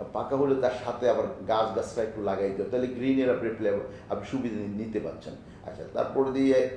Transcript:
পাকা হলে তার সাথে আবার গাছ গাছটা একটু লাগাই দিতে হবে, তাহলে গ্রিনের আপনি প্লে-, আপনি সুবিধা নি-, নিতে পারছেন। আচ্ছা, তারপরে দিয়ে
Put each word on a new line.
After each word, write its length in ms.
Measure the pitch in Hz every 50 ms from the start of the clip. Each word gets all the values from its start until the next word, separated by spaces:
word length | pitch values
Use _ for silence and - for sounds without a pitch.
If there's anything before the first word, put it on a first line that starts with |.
| - - -
পাকা 240 | 107 117 - 135
হলে 240 | 135 143 139 135 131
তার 100 | 127 120 - - -
সাথে 260 | 123 117 - 123 117
আবার 140 | 110 - 104 98 - - 95 98
গাছ 280 | 110 110 110 - -
গাছটা 260 | 117 - - - 120 110
একটু 200 | - - 110 101
লাগাই 260 | 98 95 95 98 98
দিতে 120 | 95 101 98
হবে, 80 | -
তাহলে 160 | 123 123 127
গ্রিনের 440 | 123 - 117 123 135 135 131 127 123
আপনি 200 | - - 117 113
প্লে-, 280 | 107 107 107 101 101 104 - - - - - -
আপনি 140 | 101 101 101
সুবিধা 300 | - 131 131 120 120 107
নি-, 120 | 104 104 101
নিতে 320 | 101 104 113 113 110 104
পারছেন। 340 | - 80 - - - - - - - - - - -
আচ্ছা, 180 | - - - - - -
তারপরে 380 | 120 120 - - 135 135 135 127
দিয়ে 240 | 135 135 135 131 127 - - -